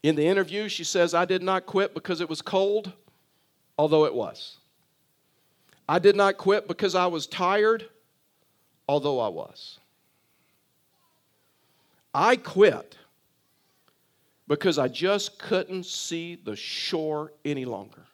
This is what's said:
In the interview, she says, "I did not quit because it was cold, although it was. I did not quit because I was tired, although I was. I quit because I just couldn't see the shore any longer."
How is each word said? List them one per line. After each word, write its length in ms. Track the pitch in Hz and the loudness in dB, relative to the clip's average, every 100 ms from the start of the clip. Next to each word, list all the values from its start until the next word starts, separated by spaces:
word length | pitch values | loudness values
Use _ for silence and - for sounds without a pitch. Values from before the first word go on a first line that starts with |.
In 140 | 147 151 | 2 2
the 100 | 156 | 2
interview, 420 | 196 170 196 214 | 2 0 -4 -6
she 160 | - | -6
says, 300 | 160 190 170 | -4 0 2
"I 100 | 170 | 2
did 180 | 175 185 | 0 0
not 220 | 180 190 | 0 -2
quit 300 | 185 190 196 | 0 -2 -2
because 260 | 160 - 170 | -4 -6 -6
it 80 | 170 | -4
was 140 | 156 | -8
cold, 500 | - 190 196 208 196 - _ _ _ _ _ _ _ - | -2 0 2 0 -4 -16 _ _ _ _ _ _ _ -2
although 260 | 151 156 | 2 4
it 100 | 151 | 4
was. 440 | 120 98 - - - _ _ _ _ _ _ _ _ _ _ _ _ - | 0 -6 -8 -18 -20 _ _ _ _ _ _ _ _ _ _ _ _ -2
I 100 | 170 | 4
did 160 | 190 | 6
not 220 | 202 196 190 | 6 4 4
quit 320 | 196 202 - | 2 2 0
because 260 | 175 202 | -2 0
I 120 | 185 180 | 2 0
was 200 | 165 - | -2 -8
tired, 640 | - 185 208 214 226 220 _ _ _ _ _ _ _ _ _ - | -2 0 2 2 0 -4 _ _ _ _ _ _ _ _ _ -2
although 320 | 147 143 131 | 0 0 -2
I 100 | 110 | -2
was. 520 | 80 - - - - _ _ _ _ _ _ _ _ _ _ _ _ _ _ _ _ _ _ _ _ _ _ _ | -6 -12 -16 -20 -20 _ _ _ _ _ _ _ _ _ _ _ _ _ _ _ _ _ _ _ _ _ _ _
I 240 | 135 202 254 | 2 2 2
quit 600 | - 185 202 - - - _ _ _ _ _ _ _ _ _ _ _ _ _ _ _ | -2 4 4 4 -12 -20 _ _ _ _ _ _ _ _ _ _ _ _ _ _ _
because 320 | 147 190 147 | 0 0 0
I 100 | 127 | -2
just 500 | 123 180 202 202 _ | 0 0 0 -4 _
couldn't 480 | - 185 185 185 175 | -2 -2 -2 -10 -10
see 480 | - - 170 170 175 | -10 -8 -8 -8 -12
the 180 | 113 | -12
shore 760 | 104 - - - 165 156 151 156 _ 143 | -10 -10 -8 -4 -4 -2 -4 -6 _ -6
any 180 | 143 | -4
longer." 380 | 127 101 101 - - | -6 -8 -12 -20 -20